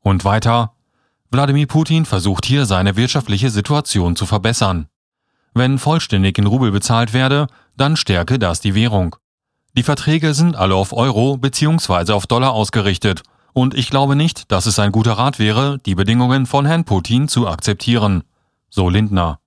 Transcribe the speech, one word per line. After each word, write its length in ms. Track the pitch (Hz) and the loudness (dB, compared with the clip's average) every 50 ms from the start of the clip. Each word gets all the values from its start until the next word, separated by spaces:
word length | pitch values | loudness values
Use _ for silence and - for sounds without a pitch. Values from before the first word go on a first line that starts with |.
Und 240 | _ 104 95 90 - | _ 2 0 2 2
weiter: 480 | 98 98 92 107 117 117 117 117 110 _ _ _ _ _ _ _ _ _ _ _ _ | 0 0 2 2 2 0 0 0 -2 _ _ _ _ _ _ _ _ _ _ _ _
Wladimir 360 | - 127 143 139 139 143 147 | -2 0 0 2 2 0 0
Putin 380 | 139 - 156 160 - 165 160 160 | 2 0 0 0 2 0 0 0
versucht 420 | - - 95 85 101 95 90 - | 0 -2 -2 0 -2 -2 -2 -2
hier, 180 | - 127 143 139 | 0 0 0 2
seine 320 | 107 98 92 92 98 95 | 2 0 2 2 0 2
wirtschaftliche 540 | 98 120 127 - 151 - - 113 101 104 127 | 0 -2 0 0 -4 -2 -2 -2 0 0 0
Situation 640 | 110 104 98 - 147 147 151 - - 104 90 87 85 | 0 -2 -2 0 -2 -2 -2 -2 -2 0 0 0 0
zu 100 | - 101 | -2 -2
verbessern. 640 | - - 104 92 113 120 - - 98 92 87 76 - _ _ _ _ _ _ _ _ _ _ _ _ _ | -2 -2 0 0 0 0 0 0 -2 -2 -2 -6 -8 _ _ _ _ _ _ _ _ _ _ _ _ _
Wenn 240 | 117 123 127 135 131 | 0 2 2 0 0
vollständig 600 | - 147 156 165 - - - 98 95 98 92 - | 0 0 0 0 0 -2 0 0 0 0 0 0
in 80 | 101 | 0
Rubel 240 | 104 104 135 131 113 | 2 2 2 0 2
bezahlt 420 | 98 101 - - 117 117 120 110 107 | 0 -2 0 0 0 0 0 0 0
werde, 360 | 127 131 131 139 143 151 131 _ _ _ _ _ | 0 0 2 2 0 0 -2 _ _ _ _ _
dann 200 | - 135 143 160 | -2 0 0 0
stärke 420 | 147 - - 101 87 85 - 127 131 | -2 0 0 0 0 2 0 0 0
das 220 | 113 90 85 - | 0 0 -2 -2
die 140 | - 104 95 | -2 -2 0
Währung. 420 | 104 113 120 107 98 90 85 - - _ _ _ _ _ _ _ _ _ _ _ | 0 0 2 0 0 -2 -2 -6 -10 _ _ _ _ _ _ _ _ _ _ _
Die 60 | 131 123 | -2 0
Verträge 520 | - 147 139 - 151 156 165 147 156 151 | 0 -2 -2 0 0 0 2 0 0 0
sind 220 | 135 165 175 156 | 2 2 0 2
alle 180 | - 92 95 98 | 0 0 0 2
auf 180 | 95 98 - - | 0 0 -2 -2
Euro 440 | 110 117 135 117 104 117 135 143 | -2 0 0 2 2 0 0 0
beziehungsweise 760 | 127 123 135 123 - 151 151 160 165 - - 92 87 85 82 107 | -2 -4 -4 -2 0 0 2 2 0 0 0 0 0 0 0 -2
auf 120 | 104 - | -2 0
Dollar 260 | - 120 120 127 135 123 | 0 0 2 2 0 0
ausgerichtet 720 | 107 107 98 - 113 101 101 95 - - 107 95 85 - _ _ _ _ _ _ | 0 -2 -2 -2 0 0 0 -2 0 0 -2 -2 -2 -8 _ _ _ _ _ _
und 220 | 127 127 131 131 | 0 0 0 0
ich 160 | - 120 - | -2 -4 -2
glaube 260 | 139 139 139 139 139 | 0 0 2 2 2
nicht, 340 | 143 151 170 - - - _ - | 2 0 0 -2 -6 -8 _ -4
dass 140 | 92 87 | -2 0
es 120 | - 98 - | 0 0 0
ein 140 | 104 104 104 | 0 0 2
guter 220 | 110 110 117 110 | 2 0 0 0
Rat 240 | 101 123 139 139 - | 0 -2 -2 -2 0
wäre, 400 | 107 107 107 113 135 143 139 135 | 0 0 2 0 0 -2 -2 -6
die 160 | _ - 98 | _ -4 -2
Bedingungen 520 | 87 95 98 113 123 123 123 127 135 131 | -2 0 0 2 2 2 2 2 0 0
von 180 | 120 - 139 143 | 0 0 0 0
Herrn 180 | 143 165 165 165 | 2 0 0 0
Putin 440 | - 104 95 85 - 113 123 143 147 | 0 -2 -2 0 0 0 0 0 0
zu 200 | - 120 120 95 | 0 -2 0 -2
akzeptieren, 760 | 78 76 - - 104 - - - 120 120 107 104 98 87 - _ _ _ _ _ _ _ _ _ | -2 -4 -2 -4 -4 -2 -2 0 0 2 2 2 0 0 -2 _ _ _ _ _ _ _ _ _
so 180 | - - 95 90 | -4 -2 0 2
Lindner. 520 | 87 104 110 104 101 92 87 82 73 - _ | 2 2 0 0 0 0 0 -2 -4 -8 _